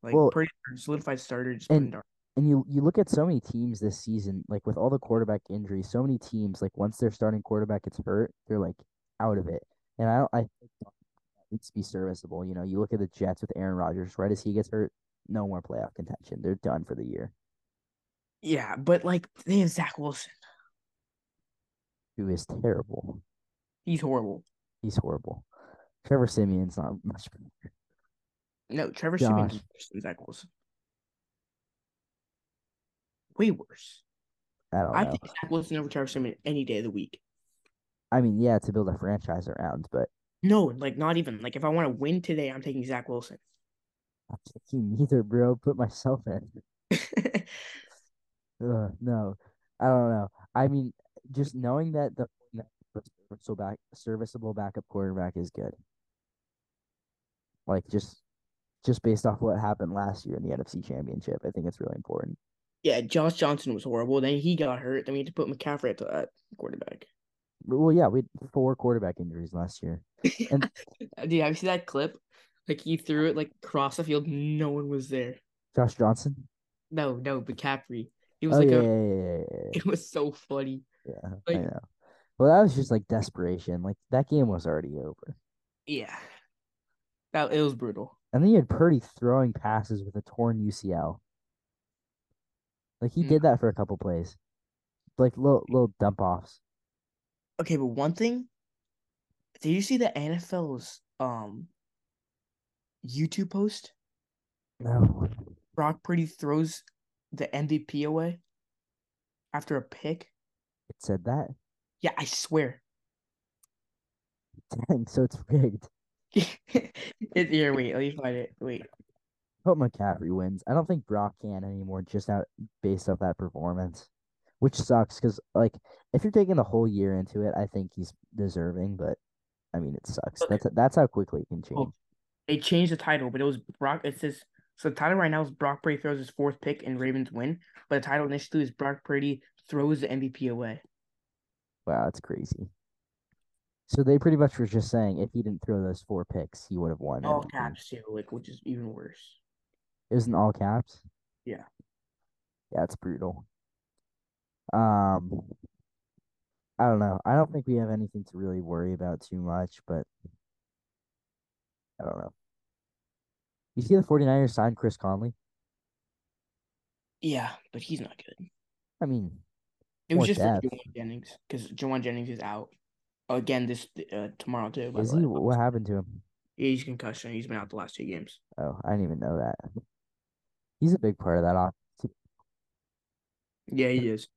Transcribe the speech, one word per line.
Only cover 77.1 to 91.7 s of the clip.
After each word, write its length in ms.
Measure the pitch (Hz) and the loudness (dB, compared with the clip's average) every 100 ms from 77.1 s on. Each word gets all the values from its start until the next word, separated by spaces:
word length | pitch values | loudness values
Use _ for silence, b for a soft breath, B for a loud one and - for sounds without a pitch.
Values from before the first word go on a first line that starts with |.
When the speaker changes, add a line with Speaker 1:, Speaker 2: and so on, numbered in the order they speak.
| 123 | -2
Speaker 1:
no, 260 | 127 135 | -4 -4
McCaffrey. 680 | 113 120 143 135 - 120 113 _ _ _ | -6 -6 -4 -4 -6 -12 -12 _ _ _
He 80 | 156 | 4
was 100 | 156 | 8
Speaker 2:
Oh, 20 | |
Speaker 1:
like 100 | 143 | 8
Speaker 2:
yeah, 80 | 123 | 8
Speaker 1:
a 60 | |
Speaker 2:
yeah, 60 | 117 | 6
yeah, 340 | 110 107 95 | 4 4 2
yeah, 200 | 90 85 - | 0 -2 -4
yeah. 180 | - - | -8 -6
Speaker 1:
<laughs> 20 | |
It 120 | 160 175 | -4 -2
was 220 | 165 - | -2 -4
so 240 | 156 147 | -4 -2
funny. 500 | 147 - 139 135 131 131 _ - | -4 -8 -6 -4 -8 -12 _ -16
Speaker 2:
Yeah, 240 | - - 95 131 | -12 -12 -8 -2
Speaker 1:
Like 100 | 170 | -2
Speaker 2:
I 40 | |
know. 180 | - - - _ b b b - | -2 -6 -12 _ b b b 4
Well, 120 | 135 170 | 8 10
that 60 | |
was 140 | 208 131 | 8 6
just, 160 | 135 | 2
like, 160 | 113 98 | 0 2
desperation. 760 | 113 101 - 90 90 - 87 | -2 -2 -2 -2 -2 -4 -4
Like, 160 | 92 101 _ | -4 -6 _
that 180 | 127 139 | 0 2
game 180 | 151 123 | 4 4
was 200 | 92 82 | 2 0
already 320 | 76 71 73 | -2 -4 -8
over. 360 | 69 76 - - _ _ _ _ - | -10 -12 -16 -18 _ _ _ _ -8
Speaker 1:
Yeah. 280 | 143 104 B B B _ _ _ _ _ _ _ _ _ | -6 -6 B B B _ _ _ _ _ _ _ _ _
That, 180 | 156 147 | -2 0
it 100 | 151 | 2
was 120 | 147 | 2
brutal. 460 | 127 123 104 104 - _ | 0 -6 -6 -10 -14 _
Speaker 2:
And 120 | 127 | 4
then 80 | 180 | 8
you 60 | 220 | 8
had 120 | 131 | 6
Purdy 320 | - 165 143 - - | 4 6 6 2 -2
throwing 360 | 120 127 127 | 2 4 4
passes 500 | 110 107 110 101 107 | 0 -2 -2 0 -4
with 120 | 98 104 | -6 -8
a 60 | |
torn 380 | - - 117 113 | -8 -2 0 0
U 100 | 104 | -2
C 240 | 101 98 | -4 -4
L. 280 | 87 78 - _ _ _ _ _ | -2 -2 -6 _ _ _ _ _